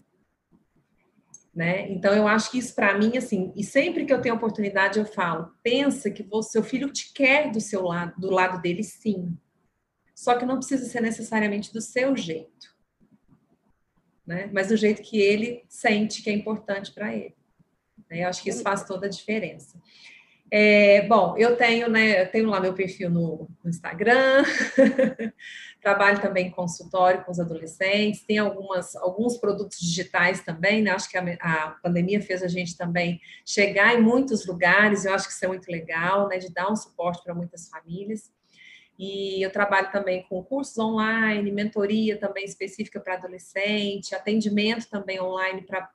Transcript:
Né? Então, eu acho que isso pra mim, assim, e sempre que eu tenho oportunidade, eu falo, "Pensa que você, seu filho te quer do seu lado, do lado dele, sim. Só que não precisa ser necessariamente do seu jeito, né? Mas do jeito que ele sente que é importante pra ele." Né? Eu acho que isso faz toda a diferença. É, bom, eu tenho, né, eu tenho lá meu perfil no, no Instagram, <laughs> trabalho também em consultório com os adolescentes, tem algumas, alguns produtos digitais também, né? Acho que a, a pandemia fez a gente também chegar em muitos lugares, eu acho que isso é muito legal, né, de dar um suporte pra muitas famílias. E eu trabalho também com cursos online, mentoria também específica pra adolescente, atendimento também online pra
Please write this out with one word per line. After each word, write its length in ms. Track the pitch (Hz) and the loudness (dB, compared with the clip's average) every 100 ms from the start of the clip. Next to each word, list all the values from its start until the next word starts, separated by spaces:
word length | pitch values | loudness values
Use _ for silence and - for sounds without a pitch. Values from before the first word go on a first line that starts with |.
| _ _ _ _ _ _ _ _ _ _ _ _ _ - _ | _ _ _ _ _ _ _ _ _ _ _ _ _ -20 _
Né? 360 | 170 165 190 202 | -6 -2 -2 -4
Então, 240 | 185 196 | -2 2
eu 140 | 208 208 | 4 4
acho 220 | 220 - | 2 0
que 60 | 254 | -4
isso 140 | 233 | -4
pra 220 | - 202 202 | 0 2 4
mim, 200 | 220 254 | 2 2
assim, 360 | - 190 185 208 | -2 -2 -2 -6
e 80 | |
sempre 400 | 196 277 339 330 | 0 2 2 -2
que 80 | - | 0
eu 80 | 254 | 2
tenho 140 | 247 226 | 2 0
oportunidade, 640 | 226 214 202 196 196 214 | -2 -2 -2 2 2 0
eu 60 | 208 | -2
falo, 460 | - 175 160 170 _ | -2 -2 -2 -6 _
"Pensa 480 | 233 262 277 - 202 | 0 2 2 0 -4
que 120 | - | -6
você, 280 | - 220 214 | -6 -4 0
seu 100 | 226 | -2
filho 300 | 214 254 277 | 0 -2 -4
te 200 | - - | -6 -10
quer 380 | - 262 285 294 | 0 4 4 2
do 100 | 220 | -4
seu 220 | - 202 | -4 -4
lado, 320 | 180 170 170 175 | -2 -2 -6 -6
do 100 | 190 | -2
lado 300 | 185 185 180 | 2 0 0
dele, 220 | 170 175 | -4 -4
sim. 520 | 214 - 220 185 175 170 _ _ _ _ _ _ _ | -8 -6 -4 -4 -6 -10 _ _ _ _ _ _ _
Só 220 | - 247 240 | -6 0 0
que 80 | 247 | 0
não 100 | 262 | -4
precisa 260 | - 262 | -2 -4
ser 160 | - 240 | -4 -4
necessariamente 720 | 226 220 220 220 208 202 - | -4 -4 -4 -2 -2 -4 -8
do 80 | 220 | -10
seu 360 | - 247 269 240 | -6 -2 0 -2
jeito, 600 | 170 160 - _ - _ _ _ _ _ _ _ _ _ _ _ _ _ _ _ - | -4 -8 -10 _ -20 _ _ _ _ _ _ _ _ _ _ _ _ _ _ _ -10
né? 220 | 175 202 | -8 -4
Mas 160 | 196 190 | -2 2
do 80 | 220 | 4
jeito 260 | 208 208 | 2 0
que 180 | - 220 | -2 2
ele 440 | 196 208 240 240 _ | 4 4 0 -8 _
sente 540 | - 233 208 214 - | -2 0 2 0 -2
que 80 | 220 | -4
é 20 | |
importante 600 | 208 214 214 - 196 202 | -4 -4 -8 -6 -8 -8
pra 200 | - 208 | -10 -8
ele." 200 | 226 - _ _ _ _ _ _ _ - | -8 -10 _ _ _ _ _ _ _ -12
Né? 140 | 165 | -6
Eu 40 | 180 | -4
acho 140 | 180 | -4
que 80 | 196 | -6
isso 120 | - | -4
faz 220 | 202 196 | -4 -4
toda 220 | - 185 202 | -4 -8 -8
a 40 | |
diferença. 720 | - - 214 170 - - - _ _ - - _ _ - | -8 -4 -4 -4 -10 -20 -20 _ _ -20 -20 _ _ 0
É, 520 | 214 208 208 202 202 202 | 4 8 8 10 8 8
bom, 280 | 220 175 175 | 4 4 4
eu 200 | 233 240 | 4 6
tenho, 340 | 240 233 240 | 4 4 2
né, 320 | 220 220 190 | 4 4 4
eu 80 | 185 | 2
tenho 180 | 220 220 | 2 2
lá 100 | 196 | 2
meu 140 | 185 | 0
perfil 380 | 185 185 - 175 | 0 -4 -4 0
no, 400 | 170 165 156 160 - | 0 0 -4 -12 -10
no 60 | 170 | -8
Instagram, 760 | 170 - 170 208 254 262 269 | -8 -8 -2 4 4 6 4
<laughs> 880 | 302 - - - 269 - 262 - 226 - - - - - | 2 0 0 4 4 6 0 0 -10 -10 -18 -18 -20 -4
trabalho 400 | 202 196 202 202 | 0 4 4 4
também 240 | 196 185 180 | 0 -2 -2
em 40 | |
consultório 720 | - 175 - 170 185 185 185 | -4 -6 -8 -6 2 4 4
com 80 | - | -2
os 80 | 175 | -4
adolescentes, 840 | 165 160 160 - 190 208 214 208 | -4 -6 -10 -4 0 2 0 -2
tem 140 | - 214 | -2 0
algumas, 580 | 202 - 190 185 175 - | 0 -2 -4 -4 -4 -4
alguns 400 | 180 190 240 240 | -4 0 -2 0
produtos 420 | 202 - 202 - | -2 -2 -4 -6
digitais 600 | 170 170 175 180 175 180 | -4 -4 -2 0 0 0
também, 400 | - 165 196 220 | -6 -2 2 2
né? 80 | 208 | 2
Acho 200 | 185 - | 0 -2
que 80 | 185 | -6
a, 180 | 175 170 | -4 -4
a 300 | 175 160 156 - | -2 -2 -4 -6
pandemia 400 | 175 175 180 202 | -2 0 2 0
fez 200 | 202 180 | -2 -4
a 60 | 180 | -4
gente 300 | 180 175 - | -4 -6 -6
também 420 | 175 175 175 175 - - | -4 -2 -2 -4 -10 -20
chegar 500 | - 214 202 190 214 | -6 0 2 4 4
em 60 | 240 | 6
muitos 460 | 220 247 269 214 185 | 6 4 2 -2 -4
lugares, 580 | 175 175 196 214 196 | 0 4 6 6 4
eu 80 | 190 | 0
acho 120 | 190 - | -2 -4
que 60 | |
isso 100 | - | -6
é 40 | 185 | -4
muito 220 | 185 185 | -6 -8
legal, 580 | 170 160 165 175 196 202 | -10 -6 -2 0 2 0
né, 100 | 185 | -2
de 120 | 180 | -6
dar 220 | 170 190 | -4 -2
um 40 | 214 | -2
suporte 460 | - - 175 175 | -6 -4 -4 -4
pra 120 | 180 | -8
muitas 340 | 170 175 175 - | -10 -10 -12 -18
famílias. 640 | 156 160 180 202 220 - _ _ _ - - _ - | -18 -14 -12 -8 -10 -12 _ _ _ -20 -20 _ -14
E 460 | 190 196 196 190 | -10 -8 -6 -4
eu 60 | 190 | -4
trabalho 400 | 202 202 196 190 | -2 2 2 2
também 300 | 202 190 185 - | -2 -2 -4 -4
com 120 | 185 | -10
cursos 360 | - 277 277 226 | -6 -6 -6 -4
online, 720 | 220 220 220 226 220 208 202 | -2 0 0 2 0 0 -2
mentoria 640 | 202 214 214 202 220 220 208 | -2 -4 -2 0 0 0 -2
também 260 | 196 196 196 | -4 -6 -10
específica 520 | - 196 - 202 202 | -10 -10 -8 -10 -8
pra 160 | 190 | -8
adolescente, 1000 | 180 180 180 - 196 208 214 202 196 - | -8 -8 -16 -10 -4 -2 -2 -2 -4 -8
atendimento 720 | 190 - 220 208 202 214 226 - | -8 -2 0 2 2 0 -2 -4
também 300 | 202 190 190 | -8 -6 -4
online 400 | 185 185 185 190 | -4 -2 -4 -4
pra 260 | 185 185 180 | -6 -8 -8